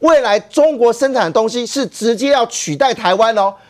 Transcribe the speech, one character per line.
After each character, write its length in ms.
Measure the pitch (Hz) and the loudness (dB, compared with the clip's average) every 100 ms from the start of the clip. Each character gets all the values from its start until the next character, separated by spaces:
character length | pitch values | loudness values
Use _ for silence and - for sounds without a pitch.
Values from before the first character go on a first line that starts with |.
未 200 | 320 302 | 2 2
来 180 | 233 208 | 2 -2
中 380 | - 311 311 262 | -2 2 2 4
国 160 | 233 | 0
生 200 | 226 269 | 2 -2
产 100 | 254 | 0
的 60 | 165 | 0
东 180 | 220 220 | 0 -2
西 160 | 240 | -4
是 220 | 233 277 214 | -6 -6 -6
直 280 | - 220 | -4 -2
接 160 | 214 277 | -2 0
要 140 | 277 233 | 0 0
取 300 | - - 147 | -6 -8 -2
代 160 | 269 | -2
台 220 | 233 233 | 0 -2
湾 220 | 202 226 214 | 2 2 2
哦。 160 | 196 196 | -2 -4